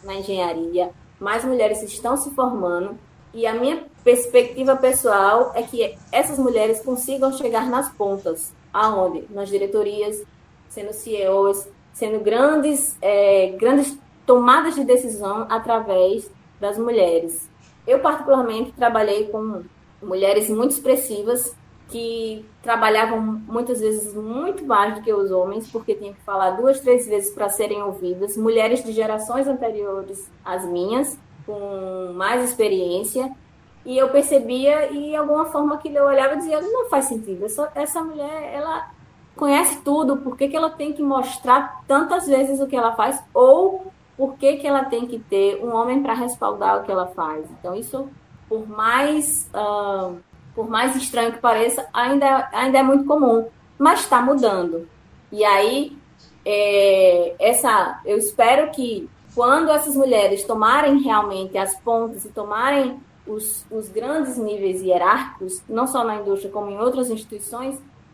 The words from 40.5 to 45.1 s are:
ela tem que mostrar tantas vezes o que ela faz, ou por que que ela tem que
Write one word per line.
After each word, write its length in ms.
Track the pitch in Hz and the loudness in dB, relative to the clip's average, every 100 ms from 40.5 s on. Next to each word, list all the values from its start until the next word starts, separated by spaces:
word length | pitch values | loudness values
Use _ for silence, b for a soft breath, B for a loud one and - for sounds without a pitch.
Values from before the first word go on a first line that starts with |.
| 311 | 0
ela 120 | 320 | -2
tem 240 | 320 302 | -4 -8
que 80 | 294 | -4
mostrar 840 | 285 269 - - 254 269 277 - - | -2 -2 -4 -4 2 2 0 -8 0
tantas 400 | 277 320 349 285 | 2 2 -2 2
vezes 340 | 269 277 269 | 2 2 -2
o 60 | 269 | -2
que 100 | 247 | 0
ela 160 | 233 226 | 0 0
faz, 260 | 226 277 - | -2 -2 -2
ou 540 | - 262 320 381 381 - - _ - | 6 8 8 6 0 -10 -20 _ -4
por 180 | 269 | -4
que 220 | - 277 285 | 2 2 2
que 100 | 294 | 0
ela 180 | 277 | 0
tem 220 | 269 233 | 0 -4
que 120 | 247 | -6